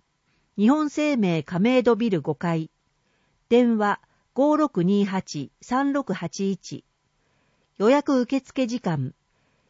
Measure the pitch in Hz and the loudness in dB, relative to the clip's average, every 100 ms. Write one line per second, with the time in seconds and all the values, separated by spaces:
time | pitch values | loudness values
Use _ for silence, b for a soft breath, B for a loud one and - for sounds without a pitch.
0 | _ _ _ _ _ - 220 302 294 - | _ _ _ _ _ 0 2 2 0 -2
1 | 302 269 190 165 - 180 226 254 233 214 | 0 0 0 0 -2 0 2 4 2 2
2 | 233 175 147 147 175 165 160 _ _ _ | 0 -2 -2 -4 -2 -4 -6 _ _ _
3 | _ _ _ _ - 240 240 220 208 - | _ _ _ _ 0 4 4 2 0 -4
4 | _ _ _ - 285 302 294 185 175 202 | _ _ _ 0 2 2 0 0 0 2
5 | 202 190 - 151 135 _ - 254 277 277 | 0 -4 -8 -10 -12 _ -6 -2 -2 -2
6 | - 202 170 - 196 190 - 151 - _ | -4 -6 -8 -6 -4 -4 -8 -18 -18 _
7 | _ _ _ _ _ _ _ - 208 285 | _ _ _ _ _ _ _ -2 2 2
8 | 294 262 233 269 - - 247 240 190 151 | 2 0 0 -4 -6 -4 -4 -4 -4 -4
9 | 127 - _ _ _ _ _ | -6 -12 _ _ _ _ _